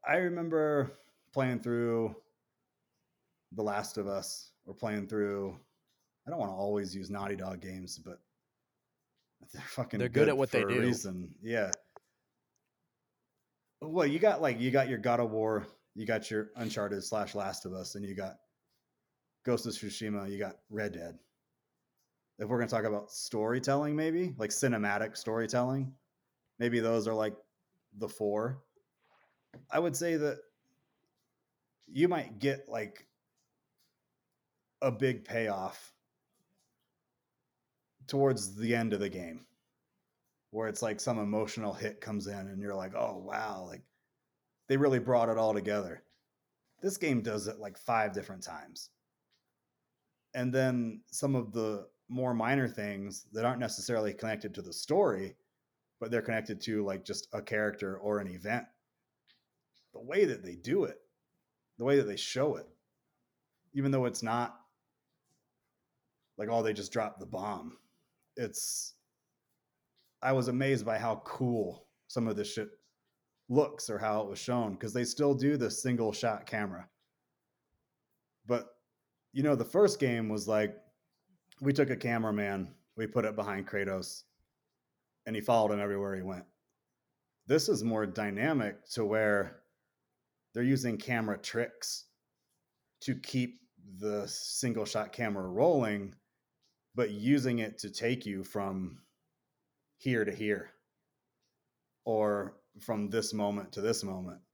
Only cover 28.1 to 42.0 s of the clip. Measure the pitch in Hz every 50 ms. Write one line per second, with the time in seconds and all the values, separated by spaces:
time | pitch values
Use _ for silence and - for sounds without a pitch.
28.1 | - - 107 104 104 107 110 123 135 135 _ _ _ _ _ _ _ _ _ _
29.1 | _ _ _ _ _ _ _ _ - - - _ 139 151 170 170 143 - 170 170
30.1 | 165 151 151 147 123 - - _ _ _ _ _ _ _ _ _ _ _ _ _
31.1 | _ _ _ _ _ _ _ _ _ _ _ _ _ _ _ - - 135 165 180
32.1 | 180 160 104 90 110 104 127 139 135 139 - - - 113 107 101 - - - _
33.1 | _ _ _ _ _ _ _ _ _ _ _ _ _ _ _ _ _ _ _ _
34.1 | _ _ _ _ _ _ _ _ _ _ _ _ _ _ 135 131 117 104 135 131
35.1 | 117 107 - - 120 117 113 107 98 95 95 92 - - - - _ _ _ _
36.1 | _ _ _ _ _ _ _ _ _ _ _ _ _ _ _ _ _ _ _ _
37.1 | _ _ _ _ _ _ _ _ _ _ _ _ _ _ _ _ _ _ 135 -
38.1 | - 139 135 135 131 107 101 98 98 104 113 117 117 117 113 113 104 98 101 98
39.1 | 95 95 87 82 82 80 - _ _ _ _ _ _ _ _ _ _ _ _ _
40.1 | _ _ _ _ _ _ _ _ - 110 113 110 104 - 120 110 107 104 - 131
41.1 | 117 110 107 101 104 107 110 104 - 117 110 104 92 - 113 107 104 -